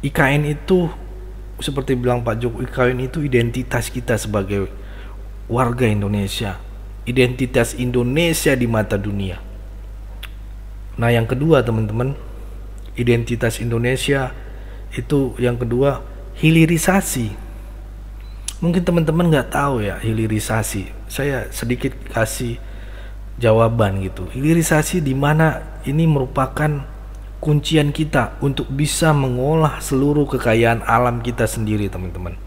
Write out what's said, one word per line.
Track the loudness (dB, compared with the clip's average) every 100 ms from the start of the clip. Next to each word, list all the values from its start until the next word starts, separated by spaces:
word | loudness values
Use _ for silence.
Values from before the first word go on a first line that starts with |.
I | -2
K | 2 4
N | 4 2
itu, | -2 2 2 2 -4 -12 -12 -14 -14 -14 -8
seperti | -4 -4 0
bilang | 0 2 2 0
Pak | 0
Jokowi, | -2 -4 -6
I |
K | 2 2
N | 2 -4
itu | -2
identitas | 2 4 2 -2 -2 -2 -2
kita | -6 -2 -2
sebagai | 0 -2 0 -2 -2 -8 -14 -14 -14 -14 -14 -14 -4
warga | 0 0 2 2
Indonesia, | 2 0 0 -2 -4 -6 -8 -12 -14 -14 -10 -2
identitas | 2 2 2 0 2 2 0
Indonesia | 0 2 2 2 2 2 2 2
di | 2
mata | 2 0 -2
dunia. | -2 -2 -4 -6 -10 -14 -14 -14 -14 -14 -14 -12 -12 -12 -14 -14 -14 -14 -12 0
Nah, | 2
yang | 4 2
kedua, | 0 4 4
teman-teman, | 4 0 0 0 -2 -4 -10 -12 -14 -14 -14 -14 -12 -2
identitas | 2 4 2 0 0 0
Indonesia | -2 0 2 0 2 0 0 -6 -12 -14 -14 -12 -10 -10
itu | 0 2 2 0
yang | 0 0
kedua, | 0 2 2 0 -8 -14 -14 2
hilirisasi. | 4 6 6 4 4 2 2 -2 -4 -6 -12 -14 -14 -14 -14 -14 -14 -14 -14 -12 -12 -2
Mungkin | 2 2 4
teman-teman | 4 4 4 4
nggak | 4 2
tahu | 0 0 0
ya | -2 -2
hilirisasi. | -2 0 0 0 0 0 0 -4 -6 -10 -10
Saya | -4 -2 -2 -6
sedikit | -6 -4 -2 -2 -6 -6 -2
kasih | -2 -2 -6 -6 -10 -14 -14 -12 -12 -14 -12 0
jawaban | 4 6 6 4 2 2
gitu. | -4 -6 -8
Hilirisasi | -2 4 4 4 2 2 0
di | 0
mana | 2 2 4 4 2 -8 -8
ini | -2 2 4
merupakan | 4 2 0 -2 0 0 0 -6 -12 -12 -12 -12 -4
kuncian | 2 2 4 4 4
kita | 0 0 2 0 0
untuk | -2 0 -4
bisa | 0 0 2 4
mengolah | 4 2 0 2 2 2 0
seluruh | 0 2 4 4
kekayaan | 2 2 2 4 4 2 2
alam | 4 4 0
kita | -4 0
sendiri, | -2 0 0 0 -2
teman-teman. | -4 -8 -8 -8 -10